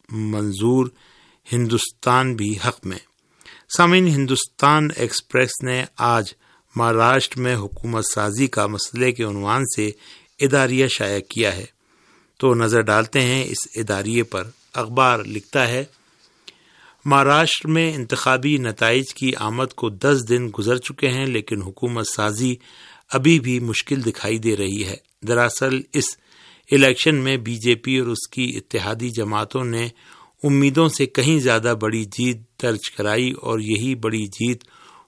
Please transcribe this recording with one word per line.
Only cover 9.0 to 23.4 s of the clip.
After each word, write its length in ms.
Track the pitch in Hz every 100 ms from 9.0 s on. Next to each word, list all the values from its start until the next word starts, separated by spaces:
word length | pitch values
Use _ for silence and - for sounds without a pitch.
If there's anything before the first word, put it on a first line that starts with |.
| 127
کے 120 | 123
عنوان 400 | 107 101 101 123 127 -
سے 160 | 107 - - - _ -
اداریہ 480 | 139 139 127 127 131
شائع 320 | - 101 101 -
کیا 260 | 113 104 92
ہے۔ 240 | 110 _ _ _ _ _ _ -
تو 160 | 131 117
نظر 260 | 113 117
ڈالتے 400 | 110 107 110 139
ہیں 220 | 123 135
اس 140 | 131 - - 113
اداریے 480 | 107 98 104 117
پر۔ 200 | 113 95 104 - _
اخبار 460 | - 113 123 127 117
لکھتا 480 | 104 104 - 139 120
ہے، 160 | 127 151 _ _ _ _ _ - - _ _ - _ 147
مہاراشٹر 640 | 139 139 147 160 - 156
میں 260 | 160 165 151
انتخابی 640 | 117 - 131 127 143 143
نتائج 560 | 120 104 117 127 135
کی 180 | - 131 123
آمد 360 | 107 113 131 -
کو 140 | 113
دس 360 | 98 139 139 113
دن 200 | 123 120 107
گزر 180 | 107 123
چکے 320 | - 131 135
ہیں، 160 | 127 135
لیکن 360 | 117 104 104
حکومت 460 | 95 - 123 117 107 -
سازی 400 | 107 107 127 123 - - - - -
ابھی 300 | 131 147
بھی 200 | 165